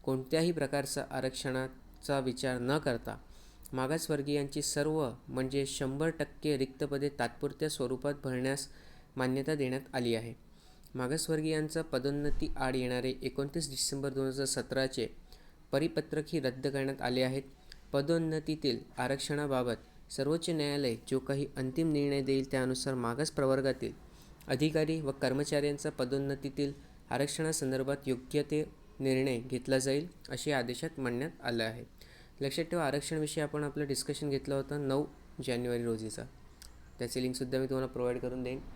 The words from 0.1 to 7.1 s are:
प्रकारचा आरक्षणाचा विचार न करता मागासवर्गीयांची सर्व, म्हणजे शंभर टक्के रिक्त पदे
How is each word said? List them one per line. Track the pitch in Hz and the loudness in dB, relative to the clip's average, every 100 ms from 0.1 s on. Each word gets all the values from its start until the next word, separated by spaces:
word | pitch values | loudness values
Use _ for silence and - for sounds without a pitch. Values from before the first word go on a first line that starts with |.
| 131 131 160 170 | -2 2 2 4
प्रकारचा | 165 135 143 139 135 - | 2 0 0 0 -4 -4
आरक्षणाचा | 131 131 - 139 131 131 - - - - 139 | -2 -2 -2 -2 0 -2 -8 -18 -8 0 2
विचार | 127 127 135 127 | 2 0 0 2
न | 123 151 | 2 2
करता | 151 117 113 110 - - - - - | 2 0 -2 -8 -12 -20 -20 -20 -6
मागासवर्गीयांची | 131 131 160 - 147 143 147 139 151 | -2 0 0 0 0 2 0 0 -2
सर्व, | 139 147 147 156 131 113 - | 0 2 2 2 0 -2 -6
म्हणजे | 131 131 139 135 | -2 0 0 0
शंभर | - 135 139 160 | 0 -2 0 0
टक्के | 156 147 - 151 135 | 0 -4 -2 0 2
रिक्त | 135 - | 0 -2
पदे | 143 139 143 | -2 0 0